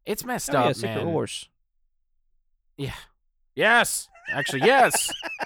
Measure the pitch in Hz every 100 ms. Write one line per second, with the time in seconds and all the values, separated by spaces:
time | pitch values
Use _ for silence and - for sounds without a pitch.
0 | - 214 247 226 - 143 - 117 113 107
1 | 170 151 104 - - _ _ _ _ _
2 | _ _ _ _ _ _ _ - 135 -
3 | - _ _ _ _ 135 208 233 196 -
4 | - - - 139 - 135 196 269 151 -
5 | - - - -